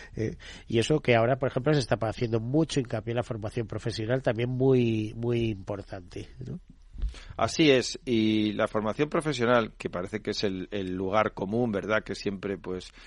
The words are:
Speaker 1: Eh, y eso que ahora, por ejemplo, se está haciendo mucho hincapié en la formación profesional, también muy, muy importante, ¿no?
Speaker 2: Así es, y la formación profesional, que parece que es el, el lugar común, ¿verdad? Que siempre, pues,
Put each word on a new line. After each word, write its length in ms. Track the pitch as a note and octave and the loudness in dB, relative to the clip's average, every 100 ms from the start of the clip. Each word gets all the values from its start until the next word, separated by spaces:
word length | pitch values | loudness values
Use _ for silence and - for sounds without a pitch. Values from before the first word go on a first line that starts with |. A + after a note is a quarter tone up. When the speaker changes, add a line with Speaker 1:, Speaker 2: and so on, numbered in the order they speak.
| - | -14
Speaker 1:
Eh, 220 | - A2 - - - - | -4 -4 -4 -14 -18 -2
y 100 | A2+ | 0
eso 220 | A2 D3+ | 4 2
que 160 | - A#2 | 6 6
ahora, 180 | A#2 C3 | 6 2
por 120 | B2+ | 0
ejemplo, 240 | - C3 | 0 2
se 80 | D3+ | 2
está 160 | B2 A2+ | 2 0
haciendo 360 | A2 - A#2+ A2+ | 0 -2 0 0
mucho 400 | A#2 D3 D#3+ D3 | 0 0 2 0
hincapié 320 | A#2+ A2 A2+ | -2 -4 -4
en 60 | A#2 | -4
la 80 | |
formación 420 | A#2 A2+ G#2 A#2+ A2 | -4 -6 -6 -4 -6
profesional, 560 | G#2+ A#2+ A2 A2 C3 | -4 -6 -4 -2 0
también 280 | C3 A2+ B2 | 0 0 -2
muy, 640 | B2+ C3+ B2+ A#2 A2 G#2+ A#2 | 2 4 6 4 2 -2 -4
muy 340 | A#2+ A#2+ A2+ | -2 0 0
importante, 800 | G2 F#2+ G2 G2 G2 F2 G2+ A2 B2 B2 | -2 -6 -8 -8 -12 -12 -14 -14 -14 -12
¿no? 140 | F3 - - - - - - - - | -12 -14 -20 -18 -6 -6 -6 -14 -2
Speaker 2:
Así 360 | A2+ - D#3 | 0 4 6
es, 260 | C3 - - | 6 4 -4
y 480 | - A2+ A2 G#2+ G#2+ | 0 2 4 4 2
la 160 | G#2 G#2+ | 0 0
formación 400 | A2 G#2+ G#2 D3+ | 0 -2 0 0
profesional, 640 | E3+ D#3 B2+ A#2 B2 G#2+ - | 0 -2 0 4 4 2 -4
que 140 | - | -8
parece 300 | F2+ F#2+ G#2+ | -6 -6 -6
que 100 | G#2+ | -4
es 140 | G2+ | -2
el, 240 | G#2 F#2 F2+ | -2 -2 -6
el 240 | G2+ F#2 | -6 -4
lugar 400 | F#2 F#2+ G#2+ G#2+ | -4 0 2 2
común, 380 | - G2 A2+ B2 | 0 -4 0 0
¿verdad? 320 | G2 F#2 G#2+ | 0 0 0
Que 100 | - | 0
siempre, 420 | G2 G#2 G2 G2 F#2+ | -6 -4 -4 -6 -6
pues, 360 | - F#2 - - | -6 -8 -10 -20